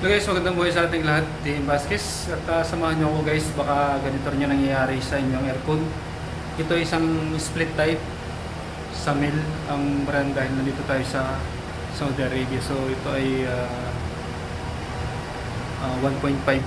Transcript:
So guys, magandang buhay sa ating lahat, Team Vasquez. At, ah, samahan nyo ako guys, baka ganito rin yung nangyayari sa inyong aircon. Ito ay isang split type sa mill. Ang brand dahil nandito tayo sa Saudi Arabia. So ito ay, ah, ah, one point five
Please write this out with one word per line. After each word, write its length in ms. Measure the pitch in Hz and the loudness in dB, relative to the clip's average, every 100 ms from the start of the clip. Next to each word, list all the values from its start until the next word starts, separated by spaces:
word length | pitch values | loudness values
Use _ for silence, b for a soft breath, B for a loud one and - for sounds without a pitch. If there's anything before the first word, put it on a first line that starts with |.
| 180 | 4
So 80 | |
guys, 160 | 208 202 | 4 4
magandang 240 | 180 175 | 2 2
buhay 160 | 175 175 | 2 2
sa 160 | 170 170 | 4 2
ating 160 | 165 | 2
lahat, 240 | 151 151 156 - | 4 2 2 -2
Team 240 | 147 147 143 | -2 0 2
Vasquez. 640 | 143 - 202 - - - | 2 2 -2 -2 -4 -4
At, 160 | 156 170 | -4 0
ah, 160 | 165 | 0
samahan 400 | 147 170 160 156 | 2 0 2 4
nyo 80 | 151 | 2
ako 100 | 156 151 | 2 2
guys, 160 | 151 151 - | 2 0 0
baka 400 | 143 143 143 139 139 | 2 4 4 2 0
ganito 240 | 135 143 | 0 0
rin 160 | 139 139 | 0 2
yung 80 | |
nangyayari 480 | 139 135 135 131 131 | 4 4 4 2 0
sa 160 | - 143 | 0 0
inyong 320 | 131 131 135 | 2 0 0
aircon. 320 | 131 - 156 160 - - - - - - - | -2 0 0 0 -4 -6 -8 -6 -6 -6 -4
Ito 160 | 160 170 | 0 2
ay 80 | 165 | 2
isang 480 | 165 160 160 156 160 | 2 4 2 0 -2
split 320 | - 170 160 | -2 -2 0
type 240 | - 156 165 - - - - - - - - - | 2 2 2 -2 -8 -8 -8 -8 -8 -8 -8 -8
sa 240 | - 156 143 | -4 0 2
mill. 160 | 147 151 156 151 147 | 2 2 -2 -4 -2
Ang 400 | 143 143 139 139 | 0 0 0 2
brand 240 | 143 139 | 2 2
dahil 240 | 135 131 | 0 0
nandito 240 | 135 135 135 143 | 0 0 -2 0
tayo 160 | 135 127 | 0 0
sa 320 | 135 131 131 - - - - - - | 0 -2 -2 -4 -6 -8 -8 -6 -2
Saudi 240 | 143 135 | -2 0
Arabia. 400 | 127 127 127 131 | 0 0 0 -2
So 160 | - 135 131 | 0 -2 0
ito 220 | 131 147 135 | -2 -2 0
ay, 320 | 131 131 127 | 2 2 0
ah, 400 | 123 123 123 123 120 - - - - - - - - - - - - - - - - - - 131 | 0 -2 -4 -4 -4 -4 -6 -6 -6 -6 -6 -4 -6 -6 -4 -4 -4 -6 -6 -6 -6 -4 -4 -2
ah, 60 | 127 135 | 0 0
one 80 | 131 | 0
point 160 | 143 139 139 | 0 0 2
five 160 | 135 | 2